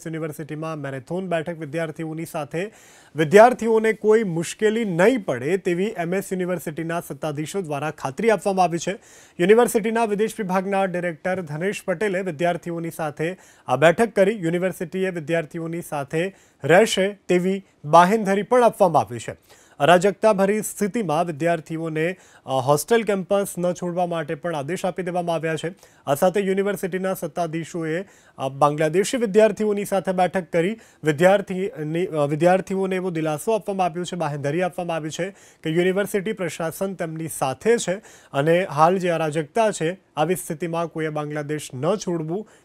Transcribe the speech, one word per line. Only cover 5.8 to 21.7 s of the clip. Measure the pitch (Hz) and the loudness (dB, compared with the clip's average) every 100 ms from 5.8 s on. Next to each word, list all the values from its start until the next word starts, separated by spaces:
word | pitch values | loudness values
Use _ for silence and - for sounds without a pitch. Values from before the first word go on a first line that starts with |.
| 208 | -2
એમ | 170 170 | -4 -4
એસ | 190 - | -4 -4
યુનિવર્સિટીના | 185 180 175 175 156 165 170 - | -4 -4 -4 -6 -8 -6 -6 -6
સત્તાધીશો | 143 156 147 156 196 | -8 -6 -6 -6 -6
દ્વારા | 160 143 151 | -6 -6 -6
ખાતરી | - 139 135 220 | -6 -6 0 2
આપવામાં | 208 202 190 | 2 2 2
આવી | 175 170 | 2 0
છે. | 180 208 - - - - | -4 -8 -12 -20 -12 0
યુનિવર્સિટીના | 185 220 240 233 220 226 220 | 6 6 6 2 0 0 0
વિદેશ | 202 220 - | 0 -2 -4
વિભાગના | 185 190 190 196 190 | -2 -2 0 0 0
ડિરેક્ટર | 175 175 156 185 190 | -2 -6 -6 -6 -6
ધનેશ | 156 151 196 185 - | -6 -6 -6 -6 -6
પટેલે | 170 214 180 | -2 -2 -2
વિદ્યાર્થીઓની | 190 143 175 175 175 170 165 | -4 -2 -2 -2 -6 -8 -8
સાથે | - 156 - 160 185 - _ - | -6 -8 -4 -6 -8 -16 _ -2
આ | 127 | 4
બેઠક | 160 175 226 208 | 6 6 2 4
કરી. | 190 226 | 2 2
યુનિવર્સિટીએ | 165 175 185 - 170 190 190 | -2 -2 -2 -4 -6 -4 -4
વિદ્યાર્થીઓની | 175 147 165 156 170 165 170 | -4 -4 -4 -4 -8 -8 -8
સાથે | - 147 135 160 190 - _ _ | -8 -8 -4 -4 -4 -8 _ _
રહેશે | 139 175 220 - 196 202 - | 6 6 6 2 0 -2 0
તેવી | 180 185 196 - _ 147 | 2 2 -2 -6 _ 6
બાહેંધરી | 165 180 226 190 196 | 8 8 4 2 0
પણ | - 247 | 2 4
આપવામાં | 226 - 185 147 | 4 4 4 4
આવી | 107 117 | 0 -6
છે. | - 98 _ - _ - | -10 -14 _ -20 _ 0
અરાજકતાભરી | 147 175 196 - 220 196 196 214 | 6 6 4 2 2 4 2 0
સ્થિતિમાં | 202 - 208 240 175 156 170 | -4 -4 -4 -2 -2 -2 -2
વિદ્યાર્થીઓને, | 143 170 165 - | -2 0 -2 -4